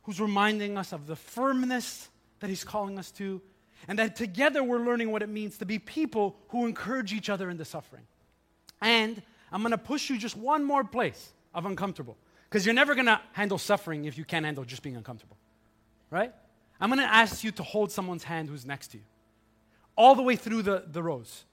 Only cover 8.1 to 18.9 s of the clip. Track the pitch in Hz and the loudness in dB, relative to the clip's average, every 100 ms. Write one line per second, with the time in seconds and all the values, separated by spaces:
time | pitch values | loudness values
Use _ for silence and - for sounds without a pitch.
8.1 | _ _ _ _ _ - _ 214 233 220 | _ _ _ _ _ -20 _ 4 4 4
9.1 | 220 - _ - 185 226 226 226 285 - | -4 -14 _ -10 -4 0 -2 -2 -4 -2
10.1 | 254 220 208 240 302 285 285 202 240 180 | -4 -4 -6 0 0 2 0 0 -2 -2
11.1 | - - _ _ 175 185 185 196 165 120 | -4 -20 _ _ -8 -6 -4 -6 -6 -14
12.1 | 110 _ _ _ 208 190 233 285 262 247 | -16 _ _ _ 0 4 4 4 4 4
13.1 | 214 - - 202 190 - 202 - 151 151 | 4 0 -4 -2 -2 2 0 0 -6 -6
14.1 | 135 156 165 156 139 123 127 143 123 110 | -8 -4 -2 -2 -6 -10 -12 -10 -12 -12
15.1 | 113 - 104 _ _ _ _ _ _ _ | -16 -18 -20 _ _ _ _ _ _ _
16.1 | 170 240 - _ _ _ _ 196 262 269 | -2 -2 -4 _ _ _ _ 2 2 6
17.1 | 220 226 - 220 - 156 214 208 - 185 | 8 6 2 -6 -6 -4 -2 0 -2 -6
18.1 | 170 131 165 156 147 123 139 - | -8 -6 -6 -6 -10 -10 -10 -12